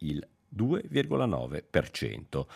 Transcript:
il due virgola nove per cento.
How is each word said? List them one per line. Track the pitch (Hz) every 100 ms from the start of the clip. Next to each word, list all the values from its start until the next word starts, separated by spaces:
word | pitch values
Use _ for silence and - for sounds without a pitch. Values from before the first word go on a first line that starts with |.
il | 78 73 - _ _
due | 98 117 185 180
virgola | 143 143 139 127
nove | 73 62 73
per | - - 73
cento. | - - 52 - - 139